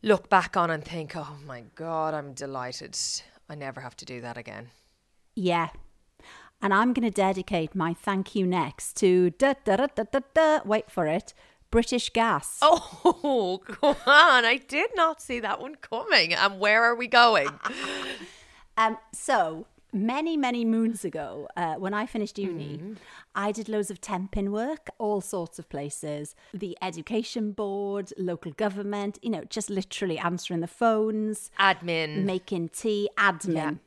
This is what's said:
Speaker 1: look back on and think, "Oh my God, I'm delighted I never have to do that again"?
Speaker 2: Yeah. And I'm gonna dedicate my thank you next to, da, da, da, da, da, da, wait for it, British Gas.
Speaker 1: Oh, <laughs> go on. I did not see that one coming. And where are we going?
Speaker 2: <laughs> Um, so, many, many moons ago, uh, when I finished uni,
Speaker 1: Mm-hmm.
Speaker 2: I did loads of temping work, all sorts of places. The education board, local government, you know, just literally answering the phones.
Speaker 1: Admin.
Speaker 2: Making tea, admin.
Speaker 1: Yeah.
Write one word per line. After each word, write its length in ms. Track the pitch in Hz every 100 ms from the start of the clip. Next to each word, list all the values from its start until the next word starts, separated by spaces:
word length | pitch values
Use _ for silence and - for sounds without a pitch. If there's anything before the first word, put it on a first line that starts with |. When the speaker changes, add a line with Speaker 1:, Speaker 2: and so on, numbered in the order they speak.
Speaker 1:
look 260 | 220 196 -
back 260 | 185 175 196
on 140 | 170
and 160 | 160 151
think, 280 | 170 151 170
"Oh 220 | 143 147 151
my 160 | 127 113
God, 400 | - 165 160 156
I'm 200 | 156 143
delighted 600 | 127 139 135 123 123 - - - - - _ _
I 60 | 147
never 260 | 139 127
have 140 | 131 -
to 80 | -
do 160 | 123
that 160 | 120 117
again"? 320 | 117 104 120 _ _ _ _ _ _ -
Speaker 2:
Yeah. 340 | 180 170 160 - - _ _ _ - - - _
And 100 | 196 196
I'm 180 | 240
gonna 160 | 247 226
dedicate 640 | 202 190 190 180 190 156
my 220 | 190 165 165
thank 400 | - 196 190 214
you 100 | 185
next 520 | 180 - - - -
to, 340 | 196 180 180
da, 240 | 165 269 277 -
da, 120 | 196
da, 100 | 277 -
da, 80 | 214
da, 80 | 269 254 -
da, 240 | 320 302
wait 260 | 196 214 -
for 160 | - 156
it, 260 | 170 - - _ _ _
British 400 | 226 233 247 -
Gas. 460 | - 226 160 - -
Speaker 1:
Oh, 960 | 294 330 - - 359 - 294 262 190 185 -
<laughs> 100 | 208
go 80 | - 285 -
on. 380 | 294 339 254 233
I 100 | 262 -
did 260 | 285 440 427
not 260 | 330 311
see 200 | - 240
that 180 | 214 -
one 160 | 262 311
coming. 580 | - - 453 285 165
And 260 | 170 202 196
where 240 | 202 214
are 120 | 233 240
we 120 | 240
going? 420 | 240 240 208 143
Speaker 2:
<laughs> 60 | 151 - - - - - - - - - - _ -
Um, 200 | 220 220 -
so, 540 | - - 247 165 160 202 _ _
many, 420 | 196 220 262 320 320
many 300 | 262 240 226
moons 400 | 226 226 226 180
ago, 420 | 160 143 110 143 -
uh, 200 | 170 156
when 180 | 190
I 120 | 208 220
finished 320 | 220 208 -
uni, 400 | 196 165 147 143
Speaker 1:
Mm-hmm. 160 | 180 214 - - - -
Speaker 2:
I 160 | 202
did 160 | 214 214
loads 200 | 214 202
of 100 | 185
temping 480 | - 190 190 208 196
work, 400 | 208 247 311 - -
all 240 | 214 208
sorts 380 | 185 190 170 -
of 100 | 165
places. 680 | 147 147 - 156 147 147 - _
The 240 | 190 202 -
education 680 | 185 165 151 220 226 240 214
board, 580 | 202 208 196 202 202 190 -
local 340 | 180 170 165
government, 680 | 139 208 190 202 202 202 202
you 80 | -
know, 140 | 196 -
just 240 | - 208
literally 480 | 196 185 - 196 160
answering 400 | 175 175 - 170
the 60 | 170
phones. 840 | - 233 220 220 214 214 214 - -
Speaker 1:
Admin. 640 | 196 180 175 165 156 151 190
Speaker 2:
Making 420 | 185 - 185 165
tea, 400 | - 226 208 202 -
admin. 360 | 202 170 196 160
Speaker 1:
Yeah. 160 | 156 160